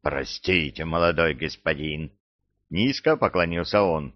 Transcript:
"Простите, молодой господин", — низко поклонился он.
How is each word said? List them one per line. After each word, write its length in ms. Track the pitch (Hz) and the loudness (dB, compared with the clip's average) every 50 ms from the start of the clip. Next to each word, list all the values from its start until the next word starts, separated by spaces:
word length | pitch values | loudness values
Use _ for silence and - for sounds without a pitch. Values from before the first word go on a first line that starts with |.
"Простите, 800 | - 73 69 69 69 - - - - - 95 87 76 71 - - 80 | -4 -4 -4 -4 -6 -6 -10 -6 -2 0 2 2 0 -2 -6 -6 -6
молодой 500 | 80 80 85 85 85 82 76 82 80 73 | -2 0 2 2 2 2 2 0 0 0
господин", — 760 | 62 80 78 - - _ 82 80 71 76 78 76 76 80 69 _ _ _ _ _ _ _ _ _ _ _ _ | -2 -6 -8 -8 -4 _ -2 -2 -2 -4 -6 -6 -6 -8 -10 _ _ _ _ _ _ _ _ _ _ _ _
низко 460 | 76 87 113 135 135 - - 156 160 | -2 0 0 0 0 0 2 0 2
поклонился 680 | 123 - 92 - 90 87 85 82 85 85 - - 104 | 2 2 0 2 2 0 2 0 -2 -2 2 2 4
он. 320 | 101 92 82 78 73 65 - | 4 4 2 0 -2 -6 -12